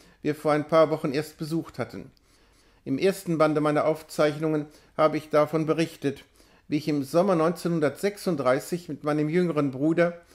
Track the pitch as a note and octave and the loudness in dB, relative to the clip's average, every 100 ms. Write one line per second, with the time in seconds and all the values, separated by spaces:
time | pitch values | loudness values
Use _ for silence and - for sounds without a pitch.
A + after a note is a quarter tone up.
0 | - _ D3 D3 D#3 D3 D3 D#3+ D3+ D3+ | -20 _ -6 -2 0 0 4 4 4 2
1 | D#3+ C3 D3+ - D#3 E3 D3+ - A#2 G2 | -2 -4 -6 -10 -6 -4 -6 -8 -8 -8
2 | - _ _ _ _ _ _ _ - C3+ | -16 _ _ _ _ _ _ _ -6 0
3 | F#3+ F#3 - D#3+ D#3 D3+ D3+ D3 D3+ D#3 | 0 0 -4 2 2 2 2 2 0 -2
4 | - - D3+ D3 D#3 D#3 D3+ - _ - | -6 0 0 2 -2 -2 -4 -16 _ 0
5 | D#3 D3+ - D3+ D3+ D#3+ D#3 D#3 D#3+ - | 0 0 0 2 2 0 0 0 -2 -2
6 | C#3+ C#3 - _ _ _ _ D3 D#3+ D3 | -6 -6 -14 _ _ _ _ -4 -2 -2
7 | C3+ E3 G3 E3+ D#3+ E3+ F3 E3+ D3 C#3 | 0 2 2 2 2 0 -2 0 0 0
8 | G3+ G3+ F#3+ D#3 B2+ C3+ - F3 - C#3 | -4 -4 -4 0 2 2 0 -8 -8 -6
9 | D3 D3+ D3+ F3 F3 D3+ C#3+ B2+ D3+ E3 | -2 0 0 2 2 0 -2 0 0 2
10 | E3+ F3 _ | 0 -2 _